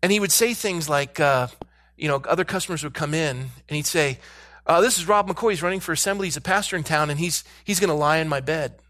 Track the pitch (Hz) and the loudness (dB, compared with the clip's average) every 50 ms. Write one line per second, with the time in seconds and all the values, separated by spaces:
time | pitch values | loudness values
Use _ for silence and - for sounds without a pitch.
0 | - 180 202 208 202 185 - - 233 233 240 - - 208 185 170 156 147 151 143 | 2 2 2 2 2 2 2 2 2 2 0 -2 -4 -4 -4 -4 -4 -2 0 0
1 | 143 135 - - 156 143 139 131 123 120 - - - _ _ _ _ _ _ _ | -2 -2 -2 0 2 2 4 2 0 -2 -6 -12 -18 _ _ _ _ _ _ _
2 | - 151 143 139 135 - 151 175 185 - - 190 - - 185 151 151 151 127 - | -4 -2 -2 -2 0 -2 0 0 0 -2 -2 -6 -4 -4 -6 -8 -8 -8 -6 -6
3 | 151 143 151 160 165 151 131 123 131 131 123 - - - 151 151 147 - - 175 | -4 -2 -2 -2 -2 -2 -2 -4 -8 -10 -12 -16 -14 -8 -6 -4 -4 -2 0 2
4 | 151 143 131 - - - - - - - - - _ - 160 170 190 233 226 180 | 2 2 0 -6 -12 -20 -20 -20 -20 -20 -20 -20 _ 2 4 6 6 4 2 0
5 | 170 160 208 208 202 190 202 - - 226 208 165 151 180 185 190 - - 160 - | 0 2 4 4 4 4 2 2 0 0 0 0 -2 -2 -2 -4 -4 -4 -2 -2
6 | - 202 196 202 196 185 147 156 - - 185 196 202 - - 180 151 - 160 151 | 0 0 0 -2 -2 -4 -4 -6 -2 0 0 0 0 -2 -4 -4 -2 0 0 0
7 | 151 147 147 143 165 175 156 - - - - - _ - 208 185 202 185 156 151 | 2 0 0 -2 -2 -2 -2 -4 -6 -8 -20 -20 _ -4 0 2 2 2 2 2
8 | 151 147 156 160 160 156 147 139 131 131 156 160 151 127 - - _ _ | 2 2 2 2 2 0 -2 -2 -2 -2 -2 -2 -2 -6 -8 -12 _ _